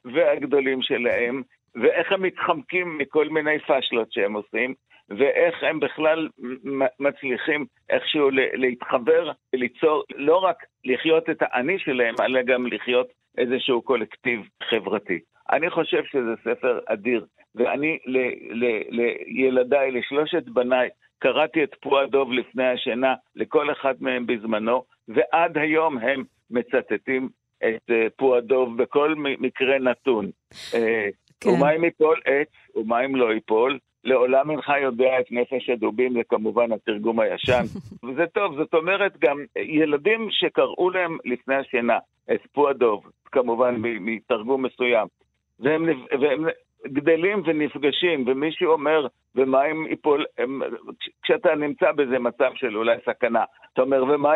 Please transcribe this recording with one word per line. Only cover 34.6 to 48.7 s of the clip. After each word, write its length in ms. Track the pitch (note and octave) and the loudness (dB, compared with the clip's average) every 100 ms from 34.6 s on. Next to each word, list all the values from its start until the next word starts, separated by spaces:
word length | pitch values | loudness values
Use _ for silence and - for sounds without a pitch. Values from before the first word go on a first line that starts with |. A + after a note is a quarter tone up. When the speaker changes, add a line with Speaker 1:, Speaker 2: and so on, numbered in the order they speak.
| C3+ C#3+ | -2 0
Speaker 1:
יודע 380 | C#3 A#2 C3 C3 | 0 2 2 2
את 60 | B2 | 0
נפש 400 | A#2+ A#2+ B2+ - | -4 -4 -4 -2
הדובים", 420 | A#2+ G#2+ G#2+ B2 | -2 -2 0 0
זה 80 | A#2+ A2+ | 0 0
כמובן 440 | A2 A2 G#2 A#2 | -2 0 0 0
התרגום 480 | A2 - G#2 A2 A2+ | -2 -4 -4 -2 0
הישן. 420 | G#2+ F#2+ C3 B2 A#2 - - | 0 -2 0 0 0 -8 -16
Speaker 2:
<laughs> 180 | - A#2+ | -16 -10
Speaker 1:
וזה 180 | C3+ E3+ | -4 -4
טוב, 300 | G#3+ G3+ C#3+ | -2 -4 -4
זאת 180 | D#3 | -2
אומרת 440 | E3 E3 G3 G3 D3 | 0 0 0 -2 2
גם 260 | D#3 C#3+ C#3+ - | 0 0 -4 -8
ילדים 720 | G#2 D#3 D#3 C#3+ F3 A3+ A3 | -2 0 2 0 0 -2 -2
שקראו 600 | - D#3 - C3 - F3+ | -2 -2 0 0 0 -2
להם 280 | F#3 F3 D#3+ | 0 -4 -6
לפני 300 | - B2 - | -6 -6 -2
השינה 440 | C3+ C3 B2 A#2+ G#2+ - _ - | -2 -2 -2 0 0 -2 _ -4
את 60 | A#2+ - | -4 -2
פוע 200 | C3+ C#3+ | 0 2
דוב, 340 | C3 A#2 G#2 - _ _ | 4 2 2 -4 _ _
כמובן 420 | C3+ B2 A2+ B2 | 0 0 2 2
מ-, 320 | A#2+ A2+ A2+ G2 | 2 -4 -4 -6
מתרגום 560 | A2 - A#2 A2 C3+ | -6 -2 -4 0 -2
מסוים, 440 | B2+ - B2 A#2 G2 - _ _ _ _ | -2 -2 2 2 0 -6 _ _ _ _
והם 280 | B2 D#3 E3 | -2 0 0
נפ-, 280 | C#3 - C#3 | -2 -2 0
והם 260 | D3 C3+ D#3+ - _ _ - | 0 0 -2 -6 _ _ -8
גדלים 560 | C3+ C#3+ E3 F3+ G#3 | -2 2 2 2 0
ונפגשים, 800 | D#3+ D#3 D3 C#3+ C#3+ C3 F3+ D#3 B2 | 0 -2 -2 -2 -2 0 0 0 0
ומישהו 460 | C3 D3+ D3+ F3 | 0 -2 -2 2